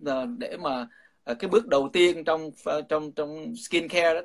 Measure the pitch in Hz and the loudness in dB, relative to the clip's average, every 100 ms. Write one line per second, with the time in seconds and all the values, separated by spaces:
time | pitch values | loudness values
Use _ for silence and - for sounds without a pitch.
0 | 147 131 127 120 127 - 160 156 - _ | -4 -2 -4 -6 -8 -6 -4 -4 -6 _
1 | _ _ - 120 190 208 233 139 139 160 | _ _ -8 -6 2 2 4 2 2 4
2 | 175 170 160 160 156 - - 151 143 156 | 4 4 0 -2 -2 -8 -4 -4 -2 -2
3 | 151 147 147 156 156 - - 170 165 175 | -2 -6 -6 -6 -10 -10 -2 -2 0 2
4 | 170 165 | 2 2